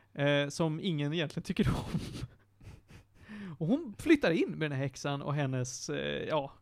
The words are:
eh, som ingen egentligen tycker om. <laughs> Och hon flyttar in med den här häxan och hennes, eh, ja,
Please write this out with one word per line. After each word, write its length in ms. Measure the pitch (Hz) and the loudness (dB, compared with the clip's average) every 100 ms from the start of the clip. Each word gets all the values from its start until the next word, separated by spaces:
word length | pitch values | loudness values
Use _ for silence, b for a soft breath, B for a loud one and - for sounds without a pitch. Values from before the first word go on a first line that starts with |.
| b | b
eh, 340 | - 143 143 143 | 0 4 4 2
som 300 | - 160 156 | 2 0 0
ingen 340 | 196 147 143 | 0 0 0
egentligen 300 | 170 143 - | 0 -2 -4
tycker 240 | - - - | -2 2 2
om. 300 | - - - | 2 -2 -4
<laughs> 1600 | - - - - _ _ - - - - - - - 208 196 151 | -4 -8 -10 -14 _ _ -20 -20 -20 -20 -20 -20 -18 -14 -10 -4
Och 100 | 160 | 0
hon 280 | 294 269 - | 0 0 0
flyttar 320 | 294 294 190 | 4 6 6
in 180 | 175 330 | 4 2
med 80 | 151 | 0
den 120 | 156 | -2
här 120 | 131 | 0
häxan 380 | 139 - 143 139 | -2 -2 -4 -2
och 120 | 147 | -2
hennes, 560 | 147 135 131 123 - - | 0 0 0 -2 -6 -6
eh, 380 | 143 143 147 - | -4 -2 -2 0
ja, 260 | 151 139 - | -2 -2 -10